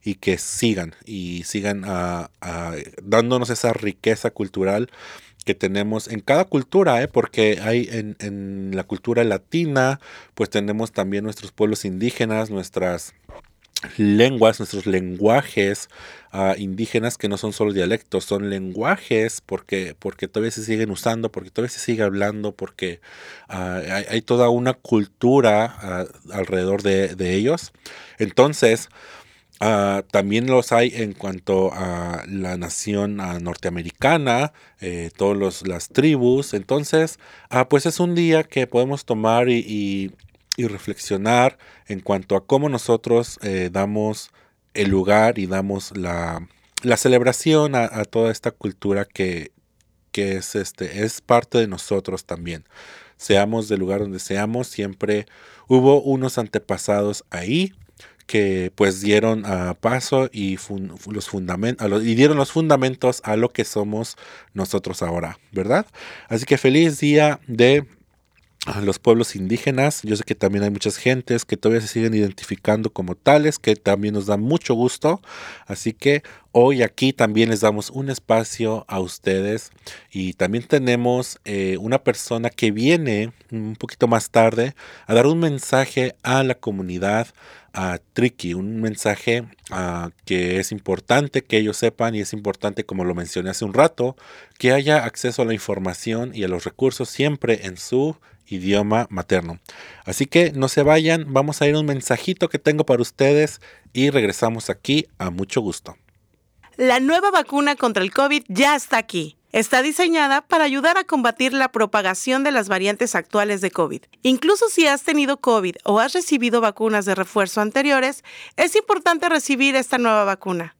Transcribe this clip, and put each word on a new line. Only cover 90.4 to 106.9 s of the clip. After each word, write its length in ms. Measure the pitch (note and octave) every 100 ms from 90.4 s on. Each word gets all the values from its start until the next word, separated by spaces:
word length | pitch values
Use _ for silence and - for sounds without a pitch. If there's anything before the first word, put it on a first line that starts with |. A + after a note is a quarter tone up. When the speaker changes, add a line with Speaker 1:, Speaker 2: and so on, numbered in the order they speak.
| F2+ F#2
Speaker 1:
es 140 | F#2+
importante 720 | G#2 - F#2 - D3 D3 C3+ -
que 120 | A2
ellos 200 | G#2+ G2+
sepan 360 | A#2 - A#2
y 60 | A2
es 140 | G2
importante, 520 | G#2+ G#2 G2 G#2 G2+ G#2+
como 200 | F#2+ F2+
lo 100 | F2
mencioné 360 | F2 - F#2
hace 120 | F2+
un 100 | A2
rato, 440 | G2+ D#3+ - B2 C3 - - - _
que 160 | B2+
haya 320 | C3+ C#3 D3+ A#2
acceso 380 | - B2 A#2+
a 20 | A#2
la 80 |
información 760 | A2 - G2 F#2+ F2+ - A2+ B2 C3
y 80 |
a 60 | F#2+
los 160 | F2+ F2
recursos 440 | - C3 A#2+ B2
siempre 560 | - C#3 D3 A#2+ G#2+ F#2
en 120 | F2+
su 400 | - B2 D3 D#3+ _ _ _
idioma 540 | F#2+ F#2 G2+ G#2 G#2+ A#2+
materno. 480 | G2 F2 F#2+ E2+ E2+ - - - - -
Así 200 | F2+ C3+
que 260 | E3 E3+
no 160 | C#3+ C3
se 120 | -
vayan, 500 | C#3+ D#3 D#3+ E3 D3
vamos 300 | C3+ C#3+ D3
a 60 | D3
ir 80 | D3+
a 40 |
un 40 | D3+
mensajito 640 | C#3 - A#2+ - F3+ E3+
que 80 | D3+
tengo 260 | - D3+
para 200 | C#3+ B2
ustedes 580 | A#2 - C3+ D3 D3+ - - - _
y 160 | - C#3
regresamos 640 | C#3 G#2+ F#2+ A#2 A2+ -
aquí 340 | F#2+ - C#3+ D3+ _
a 100 | F#2
Mucho 320 | F2 F#2+ -
Gusto. 340 | G#2+ E2 - - _ _ _ _ _ _ - -
Speaker 2:
La 240 | B3+